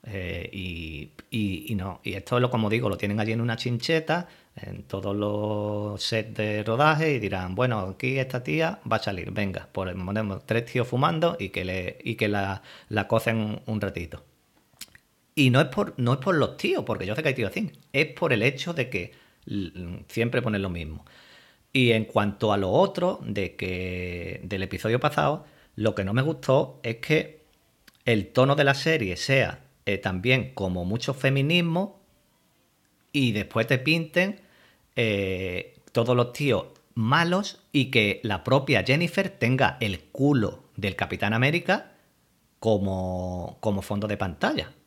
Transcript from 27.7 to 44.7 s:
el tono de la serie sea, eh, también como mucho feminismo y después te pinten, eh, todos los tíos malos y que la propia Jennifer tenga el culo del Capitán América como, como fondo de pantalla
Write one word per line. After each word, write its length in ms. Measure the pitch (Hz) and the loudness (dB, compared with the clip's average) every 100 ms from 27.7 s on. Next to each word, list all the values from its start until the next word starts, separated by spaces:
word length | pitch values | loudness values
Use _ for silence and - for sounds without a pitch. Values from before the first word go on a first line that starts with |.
| _ - _ | _ -20 _
el 240 | - 110 92 | 2 2 2
tono 260 | - 131 | 4 4
de 100 | 139 | 6
la 100 | 139 | 4
serie 420 | 139 160 160 98 87 | 4 2 0 0 -4
sea, 480 | - 135 98 - _ _ - | 2 2 2 -4 _ _ -2
eh, 100 | 98 | -2
también 560 | 95 92 117 131 117 | -2 0 2 2 2
como 320 | - 95 90 | -4 -2 -2
mucho 300 | 87 113 - | -2 -2 -2
feminismo 880 | 135 135 139 139 175 170 165 202 - _ _ _ _ _ _ _ _ _ _ _ | 0 2 2 2 2 2 0 -2 -8 _ _ _ _ _ _ _ _ _ _ _
y 220 | 143 127 | 0 2
después 340 | 104 98 113 120 | 0 -2 -2 2
te 120 | 131 | 0
pinten, 600 | 127 165 156 175 190 208 _ _ _ _ _ - | 2 0 0 0 0 -2 _ _ _ _ _ -2
eh, 840 | 113 101 95 92 95 90 - - _ | 0 2 0 -2 -4 -6 -8 -18 _
todos 220 | 120 123 | 0 4
los 200 | 123 123 | 2 2
tíos 320 | - 143 101 - - _ | 0 0 0 -2 -20 _
malos 680 | - 113 151 170 185 202 - _ | -2 2 4 4 0 -2 -12 _
y 140 | 143 131 | 0 4
que 340 | 127 104 95 | 4 4 0
la 220 | 110 95 | -4 -4
propia 380 | - 131 135 113 | 2 2 4 2
Jennifer 480 | 92 143 175 196 190 | 4 2 2 0 -4
tenga 480 | - 113 131 127 - | 0 0 4 2 2
el 200 | 107 90 | -4 -4
culo 640 | - - 139 139 101 - - - | -10 0 4 4 2 -4 -16 -6
del 180 | 98 | -4
Capitán 380 | - 98 92 101 | -2 -4 0 0
América 600 | 113 135 170 175 196 - _ _ _ _ _ _ _ | 2 2 2 0 -2 -2 _ _ _ _ _ _ _
como, 960 | 113 104 98 95 92 92 92 90 87 - | 2 2 2 -2 -2 -4 -4 -6 -8 -4
como 200 | 110 98 | -2 -2
fondo 260 | - 101 104 | -2 -4 -2
de 120 | 101 | -2
pantalla 540 | 95 80 226 311 78 | -4 0 -2 -2 -6